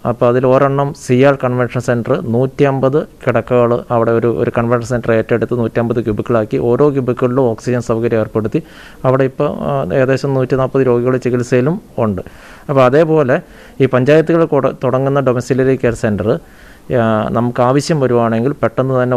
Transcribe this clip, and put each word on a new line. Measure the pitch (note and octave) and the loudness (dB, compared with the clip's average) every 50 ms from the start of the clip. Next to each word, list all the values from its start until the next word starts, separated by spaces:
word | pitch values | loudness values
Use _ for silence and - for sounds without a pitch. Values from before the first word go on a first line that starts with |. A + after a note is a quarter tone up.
| - | -6
അപ്പോൾ | B2 A2+ - C3 A#2+ | -6 -2 0 0 2
അതിൽ | B2 B2+ C3 | 2 2 2
ഒരെണ്ണം | B2+ B2+ C3+ C#3+ C#3 C#3 C#3+ C#3 C#3+ C#3+ | 2 2 2 2 0 0 -2 -4 -4 -6
സി | - - - B2+ B2 C3+ | -8 -4 0 2 4 4
ആർ | C#3+ C3+ C3 C3 | 4 2 2 -2
കൺവെൻഷൻ | B2 B2 B2+ B2 A2+ - B2 | -2 -2 -2 -2 -4 -4 -4
സെന്റർ, | - C3 A#2+ A#2+ G#2+ B2+ C3+ F#3+ | -2 -2 -2 -2 -2 -2 -2 -2
നൂറ്റിയമ്പത് | E3+ A#2 A2 A#2+ C3+ C3+ - - C#3+ C#3 C#3 C3 C3+ C3 C#3 D#3+ - - - - - | -2 -2 -2 0 -2 0 0 0 0 2 2 0 0 0 0 0 -4 -6 -10 -8 -4
കിടക്കകൾ | C3 A#2+ A#2 - - B2 B2 A#2+ A#2 A#2+ - - - | -2 -2 -2 0 0 2 2 2 2 0 -2 -2 -2
അവിടെ | A#2+ A#2 A2+ A#2 | -2 0 0 2
ഒരു, | A#2 A2+ A#2 A#2+ - E2+ A#2+ | 0 2 0 0 0 0 -2
ഒരു | A#2+ - | -2 -2
കൺവെൻഷൻ | A#2+ A#2 A2+ B2 A#2+ A#2 | -2 0 0 0 -2 -2
സെന്റർ | A2+ B2+ A#2 - A#2 | -4 -6 -4 -2 0
ഏറ്റെടുത്ത് | A2+ A2 A2 - A#2+ G#2+ A2+ - B2 A#2+ | 0 0 0 0 -2 -2 -2 -2 -2 -2
നൂറ്റമ്പത് | A2+ A2 - A#2 A#2 A#2 A#2 A#2+ A2+ | -2 -2 -2 -2 -2 -2 -2 -2 -2
ക്യൂബിക്കിളാക്കി | G#2+ G#2 A2+ G#2 - A#2+ A2 G#2+ G#2+ C3+ | -2 -4 -4 -2 -2 0 0 0 -2 -2
ഓരോ | C#3 A#2+ A#2 A#2+ B2+ D3 D3+ | -2 0 0 2 2 2 2
ക്യൂബിക്കിളിലും | C3+ C#3 B2 B2+ A#2+ - C3 B2 B2 C#3 | 0 0 -2 -4 -2 -2 -2 -2 0 0
ഓക്സിജൻ | C3 A#2 A2 - - B2+ B2 B2 | 0 0 -2 -4 -4 -4 -4 -2
സൗകര്യം | A#2 - A2+ A2+ A#2 A#2 A#2+ A2 | -2 -2 -2 -2 0 0 0 0
ഏർപ്പെടുത്തി | G#2+ G#2+ - A2+ G#2+ G#2+ - D#3+ - - - - - - - - - | -2 -2 -2 -4 -2 -2 -4 -4 -6 -8 -16 -20 -20 -20 -10 -4 -2
അവിടെ | C3 C3 C3+ C3+ | 0 2 2 0
ഇപ്പോൾ, | C3 C3+ - D3 D3 - - - - C#3+ C#3 D3 F3+ - | 0 -2 -2 -4 -2 -4 -4 -4 -4 -2 -2 -2 -2 0
ആ, | |
ഏകദേശം | C3+ C3 B2+ C3+ - - C#3 C3+ | 0 2 2 0 0 0 -2 0
നൂറ്റിനാൽപത് | C3 B2+ B2+ C#3 C3 C3 B2+ - C3+ C3 | 0 0 0 0 0 0 0 0 0 2
രോഗികൾ | B2+ A#2+ A#2+ A#2+ B2+ B2+ | 2 2 2 2 0 0
ചികിത്സയിലും | B2+ - B2 B2 B2 A#2+ - C3 B2 B2+ D3+ F3+ A3+ - - - | 0 0 -2 -2 -2 -2 0 0 0 2 0 -2 -4 -8 -8 -4
ഉണ്ട്. | C3 A2+ G#2+ F#2+ F2+ - - - - - - - - - - | -2 -2 -2 -2 -4 -8 -12 -16 -20 -20 -20 -20 -12 -6 -2
അപ്പോൾ | C#3+ C3+ B2+ | 2 2 4
അതേപോലെ | B2 C3 D#3 E3+ D#3 D#3 D#3 C3+ B2 C#3 F3+ - - - - - - - - | 4 4 4 4 4 2 2 2 2 0 -2 -4 -8 -20 -20 -20 -10 -4 -2
ഈ | C3+ | 0
പഞ്ചായത്തുകൾ | A#2+ C3 B2 B2+ C#3 D3+ D#3+ D#3 E3 E3 E3 E3 | 2 2 2 2 4 4 4 4 4 2 2 2
കൊട-, | D3+ D3+ C3+ C3 C3 - - C#3 | 2 0 0 0 0 -2 -2 -4
തുടങ്ങുന്ന | B2 B2+ B2+ C#3 C#3 C#3 C#3+ | -2 0 0 0 0 0 0
ഡൊമിസിലറി | C3 B2+ A#2 B2 B2 - C3 B2+ C3 C3+ C3+ | 0 0 0 -2 -2 -2 0 0 2 0 0
കെയർ | - B2 A#2+ A2+ | 0 0 -2 -2
സെന്റർ | - - G#2+ G#2 F#2+ G2 A2 D3 E3 - - - - - - - - - | -2 -2 -2 -2 0 0 -2 -2 -2 -6 -12 -20 -20 -20 -20 -20 -16 -8
ആ, | - C#3 A#2+ A2+ A2+ A2 G#2+ G#2+ B2 B2+ | -2 0 0 2 2 0 0 -2 -2 -2
നമുക്ക് | A2+ A#2+ B2 A#2+ C#3 A#2+ | -2 -2 -2 0 0 2
ആവശ്യം | B2 C3+ C#3+ C#3 - E3 D3 C3 | 2 2 0 0 0 0 0 0
വരുവാണെങ്കിൽ | B2 A#2+ A#2 A#2 A2+ A2+ A2+ A#2 C#3 - - | 2 2 2 2 0 0 0 -2 -2 -2 -2
പെട്ടെന്ന് | A#2 A2+ - B2+ C3 C3+ C3 B2+ | -4 -2 -2 -2 -2 0 0 0
തന്നെ | B2 B2+ B2+ | 0 0 0